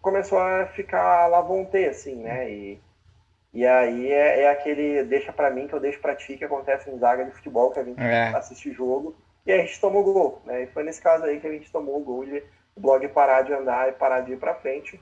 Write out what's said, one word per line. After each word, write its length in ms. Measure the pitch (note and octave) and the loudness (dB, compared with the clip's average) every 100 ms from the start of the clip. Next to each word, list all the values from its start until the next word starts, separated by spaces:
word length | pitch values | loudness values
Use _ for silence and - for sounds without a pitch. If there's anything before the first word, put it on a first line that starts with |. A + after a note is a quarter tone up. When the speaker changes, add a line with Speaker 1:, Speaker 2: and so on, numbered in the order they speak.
Speaker 1:
começou 380 | F#3+ G3 F#3+ G3 | 0 -2 0 0
a 280 | F#3 F#3 F#3+ | 0 -2 -4
ficar 600 | - G3 F#3 F3+ F3 E3+ | -8 -4 0 4 6 6
lá 140 | F3 | 4
vão 240 | F3 F#3+ F#3+ | 2 -4 0
ter, 240 | G3 E3+ | 0 0
assim, 260 | - C#3+ B2+ | -4 -12 -12
né? 340 | A2+ B2 A#2+ | -8 -6 -8
E, 300 | G#2 G2 G2+ _ _ _ _ _ _ _ | -8 -14 -16 _ _ _ _ _ _ _
e 120 | A#2+ B2 | 0 4
aí 460 | B2+ A#2+ A#2+ C3 | 6 4 0 0
é, 300 | C#3+ D3 - | 4 4 6
é 60 | C#3+ | 4
aquele 540 | C#3+ D3+ D3 D3 C#3+ | 2 -2 -2 0 -2
deixa 280 | B2 C3+ C#3 | 0 -2 -2
pra 180 | - C#3+ | -2 -2
mim 180 | B2+ D3 | -2 -6
que 60 | |
eu 60 | D3+ | -6
deixo 200 | C#3 C#3 | -6 -4
pra 160 | D3 C#3+ | -6 -6
ti, 220 | - C3+ | -10 -12
que 80 | D3 | -8
acontece 440 | B2 - C3+ C#3+ | -6 -2 -4 -4
em 80 | B2+ | 0
zaga 280 | A#2+ B2 C3 | 2 2 -4
de 60 | |
futebol, 400 | - D3 A#2 B2+ | -10 -4 0 0
que 80 | C#3+ | 0
a 40 | |
gente 180 | B2 B2 | -8 -4
Speaker 2:
É. 280 | A#2+ A#2 A#2 - | 0 0 0 -2
Speaker 1:
assiste 360 | - B2+ C#3+ | -8 -14 -14
jogo, 440 | B2 B2+ B2+ D#3+ D#3+ _ _ - | -6 -4 -4 -6 -14 _ _ 0
e 60 | |
a 60 | F#3+ | 0
gente 220 | E3+ - | 0 -2
toma 200 | G3 G3+ | 0 2
o 40 | |
gol, 380 | G3 F#3+ D3 - A2+ | 2 2 0 -2 -10
né? 180 | B2 | -8
E 40 | B2+ | -6
foi 160 | - | -8
nesse 180 | D3+ D#3+ | -8 -2
caso 220 | E3+ E3 | 2 2
aí 160 | D#3+ D3 | 2 -4
que 80 | D#3 | -6
a 40 | |
gente 200 | D3+ D3 | -10 -8
tomou 260 | D#3+ C#3+ C#3+ | -8 -4 -6
o 60 | |
gol 220 | C3+ B2 C3+ | -6 -8 -6
de 180 | C#3+ - _ _ - | -10 -10 _ _ -2
o 40 | |
blog 280 | C3 C3+ C#3+ | 2 4 2
parar 340 | D3+ C3+ C3 | 2 4 4
de 100 | C3 | 2
andar 360 | C#3 C3 B2 C3 | -2 -2 0 -2
e 40 | |
parar 280 | C3 C3+ B2+ | 0 0 0
de 120 | B2+ | -4
ir 40 | B2+ | -6
pra 160 | - | -4
frente. 480 | E3+ C3+ C#3 - - | -4 -6 -8 -10 -20